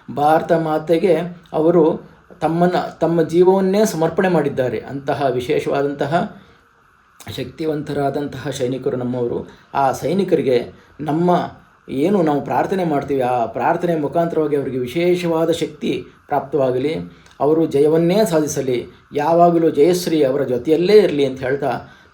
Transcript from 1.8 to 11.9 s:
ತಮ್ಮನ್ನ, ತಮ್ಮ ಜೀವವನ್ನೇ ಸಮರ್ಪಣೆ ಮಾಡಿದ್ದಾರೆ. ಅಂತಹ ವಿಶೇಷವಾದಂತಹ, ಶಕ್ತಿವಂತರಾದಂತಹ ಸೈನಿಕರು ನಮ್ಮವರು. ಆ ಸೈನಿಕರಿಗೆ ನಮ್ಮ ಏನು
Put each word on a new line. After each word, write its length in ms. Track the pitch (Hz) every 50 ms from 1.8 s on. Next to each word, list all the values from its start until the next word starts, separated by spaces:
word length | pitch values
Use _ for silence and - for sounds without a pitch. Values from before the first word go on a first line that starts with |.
| 151 160 - - - - - - _ - - -
ತಮ್ಮನ್ನ, 340 | 165 156 165 170 175 180 180 147 - - - -
ತಮ್ಮ 220 | 165 160 165 170
ಜೀವವನ್ನೇ 640 | 156 135 160 180 180 180 190 196 196 190 190 208 220
ಸಮರ್ಪಣೆ 440 | 196 170 160 160 165 - - 190 185
ಮಾಡಿದ್ದಾರೆ. 500 | 175 156 143 143 - 135 127 123 - -
ಅಂತಹ 480 | - - 131 139 - 151 139 135 143 131
ವಿಶೇಷವಾದಂತಹ, 1120 | - - - - 147 143 - 151 151 143 139 143 143 - 147 135 165 180 220 - - - - - - _ _ _ _ _ _ _ _ _ _ _ _ _ - - -
ಶಕ್ತಿವಂತರಾದಂತಹ 1120 | 147 131 - - - 160 156 147 151 147 147 143 143 139 139 139 147 143 139 139 - - 143
ಸೈನಿಕರು 460 | 127 - 127 127 135 127 - 143 127
ನಮ್ಮವರು. 520 | 127 123 123 127 123 120 123 - - - - - - _ - -
ಆ 180 | 139 139 131
ಸೈನಿಕರಿಗೆ 800 | 120 - - 139 180 196 185 - - - 117 131 123 120 - - - - - _ _ -
ನಮ್ಮ 520 | 147 156 147 165 175 175 175 147 127 - - - _ _ _ _ _
ಏನು 340 | -